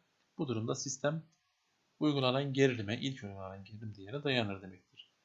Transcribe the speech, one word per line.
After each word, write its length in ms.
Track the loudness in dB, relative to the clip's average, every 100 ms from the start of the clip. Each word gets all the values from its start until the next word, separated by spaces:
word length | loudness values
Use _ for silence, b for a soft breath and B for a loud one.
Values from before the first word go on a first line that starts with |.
| _ _ _ -6
bu 100 | -2
durumda 260 | 0 0
sistem 480 | -2 -4 -2 -2 -2 -8 _ _ _ _ _ _ _
uygulanan 520 | 2 4 4 4 2
gerilime, 480 | 6 6 6 -2 -2
ilk 240 | -2 -4
uygulanan 400 | -10 -8 -10 -10
gerilim 300 | -14 -12 -10 -12
değerine 280 | -10 -4
dayanır 380 | 0 2 2 -4
demektir. 500 | -10 -16 _ -20 -20 _